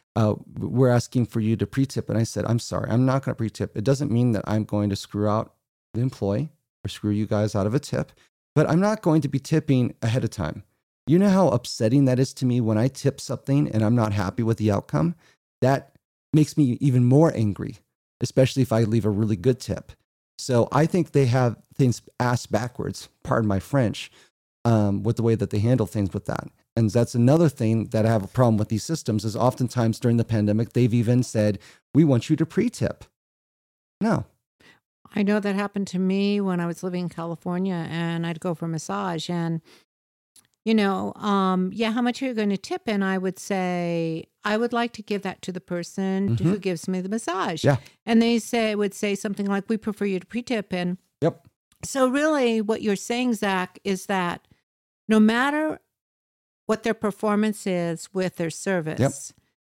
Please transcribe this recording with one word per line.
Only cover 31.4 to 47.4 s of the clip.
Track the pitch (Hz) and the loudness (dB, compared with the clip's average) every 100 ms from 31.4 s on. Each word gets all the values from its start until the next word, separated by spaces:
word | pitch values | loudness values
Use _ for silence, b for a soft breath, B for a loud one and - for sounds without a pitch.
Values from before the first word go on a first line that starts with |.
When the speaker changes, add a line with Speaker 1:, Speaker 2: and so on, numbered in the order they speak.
| 104 95 B B _ | 0 0 B B _
Speaker 1:
"We | 139 | 2
want | 160 120 - | 4 4 2
you | 156 | -2
to | - | 0
pre-tip." | - 233 - 90 - - _ _ _ _ _ _ _ _ - | 0 -2 -2 -6 -6 -18 _ _ _ _ _ _ _ _ -4
No. | 226 202 101 _ _ _ b b _ _ - | 0 0 -4 _ _ _ b b _ _ -8
Speaker 2:
I | - | -2
know | 202 208 | 0 0
that | 202 | 0
happened | 196 202 202 190 | -2 -4 -4 -4
to | 180 | -2
me | 185 196 202 202 | 0 2 0 0
when | 196 175 | 0 -2
I | 170 | -4
was | 165 | -6
living | 185 180 | -6 -6
in | 175 | -6
California, | - 170 165 180 180 190 175 160 | -8 -10 -8 -6 -4 -2 -4 -4
and | 165 170 170 170 | -4 -4 -4 -4
I'd | 160 | -6
go | 185 | -6
for | 160 | -4
a | 165 | -4
massage | 160 - 196 190 165 - | -6 -6 -6 -4 -6 -4
and, | 175 165 165 b b b _ _ _ _ _ _ _ | -4 -2 -4 b b b _ _ _ _ _ _ _
you | 214 | 0
know, | 220 196 190 202 - | 2 2 0 -4 -6
um, | 208 196 190 185 185 | -2 0 2 0 0
"Yeah, | 202 220 | -2 -2
how | 226 | 0
much | 240 240 | -2 -2
are | 262 | -4
you | |
gonna | 220 208 190 | -2 0 -2
tip?" | - 359 - | -4 -6 -2
And | 202 | -2
I | 190 190 | 0 0
would | 185 180 | -2 -6
say, | - 190 180 180 175 170 165 160 - _ | -4 -2 -2 -2 -2 -2 -2 -4 -10 _
"I | 208 214 | -2 0
would | 240 | 0
like | 240 233 | -2 -4
to | 226 | -6
give | - 208 | -6 -6
that | 190 - | -6 -10
to | - | -10
the | 180 | -10
person | - 175 170 - 190 190 196 117 | -8 -8 -8 -4 -2 0 0 0
Speaker 1:
Mm-hmm. | 156 | 0
Speaker 2:
who | 202 | 0
gives | 185 170 - | -2 -4 -4
me | 185 | -6
the | 190 | -4
massage." | 220 - 370 | -6 -4 -4